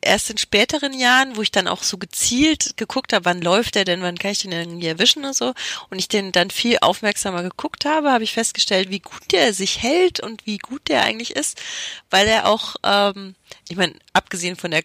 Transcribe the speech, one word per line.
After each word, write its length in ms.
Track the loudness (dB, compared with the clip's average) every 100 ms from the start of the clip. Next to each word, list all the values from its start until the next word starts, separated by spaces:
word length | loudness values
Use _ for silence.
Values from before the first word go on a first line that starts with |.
erst 260 | 2 2 0
in 60 | -6
späteren 560 | 0 2 2 0 -4
Jahren, 440 | 0 4 4 4 0
wo 60 |
ich 100 | 0
dann 160 | 0 0
auch 160 | -2
so 120 | -4 -6
gezielt 800 | -8 -2 0 2 2 2 -2 -4
geguckt 360 | -4 -4 0
hab, 120 | 0
wann 160 | 2 0
läuft 360 | 2 2 2 0
der 80 |
denn, 180 | 0 0
wann 160 | -2 -4
kann 140 | -4
ich 80 | -4
den 100 | -4
irgendwie 360 | -6 -6 -6 -6
erwischen 360 | 2 4 4
und 100 | 0
so, 200 | -2 -2 -4 -8 -8 -8
und 80 | -8
ich 80 | -2
den 240 | -2 0
dann 180 | 0 0
viel 280 | 0 0 4
aufmerksamer 640 | 4 2 0 -2 -2 -4
geguckt 400 | -4 -6 -8 -4
habe, 260 | 0 2 4
hab 100 | 2
ich 120 | 2
festgestellt, 580 | -2 -2 -2 0 2 0
wie 80 | -4
gut 240 | -8 -20 0
der 240 | 4 4
sich 260 | 2 -2 -2
hält 380 | 0 4 4 2
und 240 | -8 -10
wie 140 | -8 -8
gut 300 | -8 -12 -2
der 140 | 2
eigentlich 320 | 2 0 -6 -4
ist, 260 | -4 -6 -10 -10 -10 -12 _
weil 160 | 2 4
er 200 | 4 4
auch, 280 | 2 -2 -4
ähm, 540 | 0 2 2 0 -14 -18 _ -20 -12
ich 80 | -2
mein, 180 | -2 -2 _
abgesehen 440 | -2 -2 -6 -6 -4
von 160 | -2
der 100 | -2